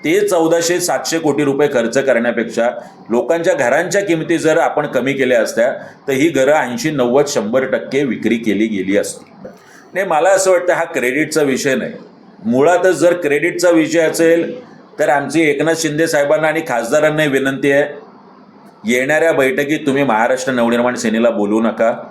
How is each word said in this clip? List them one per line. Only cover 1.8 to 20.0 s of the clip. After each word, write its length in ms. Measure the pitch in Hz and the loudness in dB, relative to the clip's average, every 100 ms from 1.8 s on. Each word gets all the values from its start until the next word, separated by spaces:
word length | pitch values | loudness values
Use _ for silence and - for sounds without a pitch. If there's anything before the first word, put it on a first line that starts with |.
| 113 113 | 0 0
करण्यापेक्षा 720 | 135 117 117 110 110 - 117 - - - - | 0 0 0 -2 -4 -2 -2 -2 -14 -20 -4
लोकांच्या 440 | 117 131 165 170 | -2 0 0 0
घरांच्या 480 | 170 123 139 175 196 | 0 2 0 0 -2
किमती 360 | 202 165 160 165 | 0 -2 0 0
जर 200 | 147 160 | 2 2
आपण 280 | 139 - 147 | 0 -2 -2
कमी 260 | 131 127 | -2 -2
केल्या 280 | 139 127 120 | -2 2 2
असत्या, 300 | 107 110 120 - - - - | 0 0 -2 -2 -12 -16 -4
तर 60 | |
ही 160 | 135 156 | 0 0
घरं 240 | 147 131 | 2 2
ऐंशी, 380 | 151 127 120 156 | 2 0 -4 -4
नव्वद, 340 | 143 123 131 147 | -2 2 2 2
शंभर 380 | 131 104 123 131 | -2 -2 -2 -2
टक्के 380 | 95 - 131 | -4 -2 -2
विक्री 340 | 143 101 110 117 | -2 -2 -2 -2
केली 300 | 113 98 110 | -2 -2 -2
गेली 300 | 101 92 101 | -2 -2 -2
असती. 280 | 101 - - - - - - - - | -2 -10 -18 -20 -20 -20 -20 -20 -12
नाही, 120 | 180 196 | -6 -2
मला 220 | 156 175 | 2 4
असं 220 | 190 190 | 2 4
वाटतं 220 | 180 175 | 2 2
हा 100 | 160 | -2
क्रेडिटचा 580 | 170 156 123 127 151 160 | -2 -2 -2 -2 -2 0
विषय 340 | 147 123 139 127 | 0 0 -2 -2
नाही. 180 | 82 - - - - - 104 | -4 -10 -18 -20 -20 -10 -2
मुळातच 500 | 120 147 175 185 160 | 2 4 4 2 2
जर 180 | 170 | 2
क्रेडिटचा 560 | 170 143 147 160 175 175 | 2 0 0 -2 0 2
विषय 300 | 165 156 165 | 4 2 2
असेल, 520 | 160 - 165 170 165 - - - - - | 0 2 2 4 0 -6 -16 -20 -20 -4
तर 100 | 156 | 0
आमची 320 | 143 139 151 | 0 0 0
एकनाथ 400 | 156 143 156 165 | 0 2 0 0
शिंदे 260 | 160 147 160 | -2 -2 0
साहेबांना 400 | 156 143 151 156 | 0 2 2 0
आणि 140 | 156 160 | -2 -4
खासदारांना 580 | 120 113 151 151 151 156 | -4 -2 0 0 0 0
विनंती 460 | 135 135 135 139 | 0 -2 -2 2
आहे, 140 | 139 147 - - - - - - - - - 104 | 2 0 -6 -18 -20 -20 -20 -20 -20 -20 -12 -2
येणाऱ्या 460 | 123 135 156 165 | -2 2 2 2
बैठकीत 520 | 156 131 131 143 151 147 | 2 0 0 -2 -2 0
तुम्ही 180 | 135 | 0